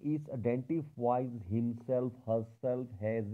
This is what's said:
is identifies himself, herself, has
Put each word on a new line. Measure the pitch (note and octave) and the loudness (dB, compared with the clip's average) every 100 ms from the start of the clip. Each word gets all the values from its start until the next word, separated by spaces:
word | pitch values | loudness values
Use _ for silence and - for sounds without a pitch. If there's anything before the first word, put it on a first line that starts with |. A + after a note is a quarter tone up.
is | D3 D3+ D3+ | -2 -2 -2
identifies | C3 A#2 B2 B2+ E3 D3 - A#2+ B2 B2+ A#2+ F#2 | -2 2 2 0 -2 -2 0 2 2 0 -4 -2
himself, | A2 A#2+ A#2 - B2+ B2+ B2+ | 0 0 -2 0 0 0 -2
herself, | A2+ A2+ A2+ - C3 B2 B2+ G2 | 0 0 0 -4 -2 -2 -4 -4
has | G#2+ A2+ G#2 | 0 0 -2